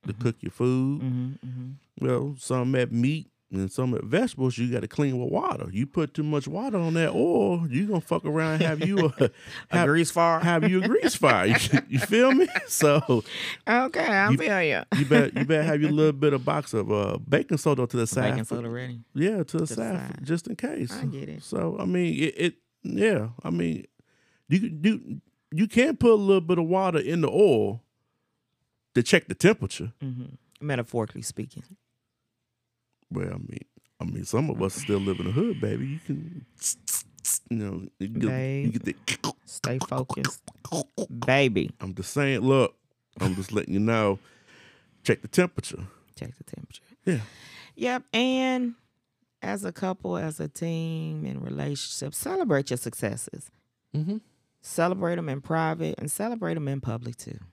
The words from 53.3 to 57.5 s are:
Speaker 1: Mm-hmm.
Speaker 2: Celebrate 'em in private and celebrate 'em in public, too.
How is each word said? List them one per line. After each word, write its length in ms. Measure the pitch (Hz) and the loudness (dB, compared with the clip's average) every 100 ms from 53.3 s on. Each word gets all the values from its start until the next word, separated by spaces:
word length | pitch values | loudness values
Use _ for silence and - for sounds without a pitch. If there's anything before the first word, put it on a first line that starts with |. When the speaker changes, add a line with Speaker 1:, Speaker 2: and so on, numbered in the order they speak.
| - - _ _ _ _ | -14 -18 _ _ _ _
Speaker 1:
Mm-hmm. 220 | 147 156 214 _ _ _ _ | -6 -4 -6 _ _ _ _
Speaker 2:
Celebrate 540 | - - 170 185 170 175 | -10 -2 0 0 -2 -4
'em 100 | 165 | -6
in 140 | 156 | -8
private 520 | - 160 160 160 156 - | -4 -2 -2 -2 -6 -6
and 120 | 147 | -8
celebrate 460 | - 214 233 180 165 | -6 -6 -4 -4 -4
'em 100 | 143 | -4
in 140 | 139 | -4
public, 360 | 123 113 120 120 | -6 -6 -8 -12
too. 200 | - - - | -14 -14 -16